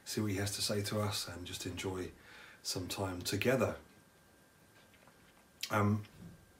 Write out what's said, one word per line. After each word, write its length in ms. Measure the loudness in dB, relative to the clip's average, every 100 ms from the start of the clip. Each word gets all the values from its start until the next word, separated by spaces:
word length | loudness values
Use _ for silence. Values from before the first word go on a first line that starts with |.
see 160 | -4 0
what 100 | 2
he 60 | 2
has 180 | 0 0
to 40 |
say 220 | 0 0
to 180 | 0 0
us, 260 | 0 0 -4
and 200 | -8 -8
just 180 | -6
enjoy 440 | -6 -4 -4 -4 -6 -8 -20 -18 -18 -10
some 240 | -4 -2 -2
time 360 | 0 0 0
together. 540 | 0 2 4 6 4 0 -12 -20 -20 -20 -20 -20 -20 -20 -20 -20 -20 -20 -20 -20 -20 -20 -20 -12 0
Um, 320 | 4 6 4 0 -14 -18 -18 -20 -2